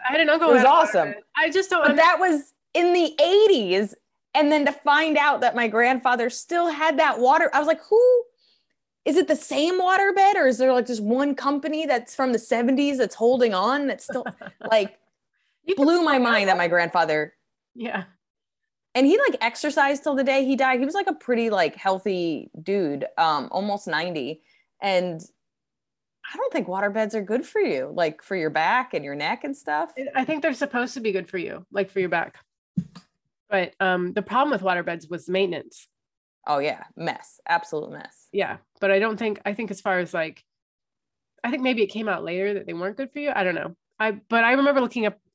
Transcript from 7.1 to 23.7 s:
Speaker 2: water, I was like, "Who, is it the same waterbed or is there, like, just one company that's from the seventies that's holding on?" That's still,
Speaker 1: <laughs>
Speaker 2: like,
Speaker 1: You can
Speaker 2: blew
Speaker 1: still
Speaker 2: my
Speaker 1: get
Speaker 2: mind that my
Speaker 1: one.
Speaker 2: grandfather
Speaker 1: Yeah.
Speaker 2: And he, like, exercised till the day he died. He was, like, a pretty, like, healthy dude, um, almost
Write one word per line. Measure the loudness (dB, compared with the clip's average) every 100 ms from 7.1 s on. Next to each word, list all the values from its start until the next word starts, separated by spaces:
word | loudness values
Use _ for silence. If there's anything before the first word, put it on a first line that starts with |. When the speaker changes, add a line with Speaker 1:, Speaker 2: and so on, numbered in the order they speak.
| 2
Speaker 2:
water, | 4 4 4
I | 2
was | 0
like, | -2 2
"Who, | 4 6 4 0 _ _ _ _ _ _ _ -2
is | 0
it | 2
the | 0
same | -4 -2 0 0
waterbed | 2 2 2 4 4 4
or | 2
is | 4
there, | 2
like, | 2 0
just | -2
one | -2 0 0
company | -2 -2 -2 -2 -4 -2
that's | -2 -4
from | -4 -2
the | -2
seventies | -2 0 2 2 0 0
that's | -2 0
holding | 2 4 2
on?" | 2 0 0 -2
That's | -6
still, | -8 -10 -10
Speaker 1:
<laughs> | -14 -18 -12 0
Speaker 2:
like, | 2 0 -6 _ _ _ _ _ _
Speaker 1:
You | -4
can | 2
Speaker 2:
blew | 4
Speaker 1:
still | 4
Speaker 2:
my | 4 2
Speaker 1:
get |
Speaker 2:
mind | 2 2 2
that | 2
my |
Speaker 1:
one. | 2
Speaker 2:
grandfather | 2 2 2 2 0 -4 _ _ _ _
Speaker 1:
Yeah. | -12 -8 -8 -10 _ _ _ _ _ _ _ _
Speaker 2:
And | 2 4
he, | 4
like, | 2 0
exercised | -2 -2 -2 2 2 0
till | -2
the | -2
day | 0 0
he | 0
died. | 2 2 0
He |
was, | -2
like, | -2 -4
a |
pretty, | -4 -2 -2 0
like, | 0 0
healthy | -2 -2 -2 -2 -4 -4 -6 -10 -12
dude, | -4 -2 -2 -4 -6 -2
um, | 0 0 -4
almost | -6 -4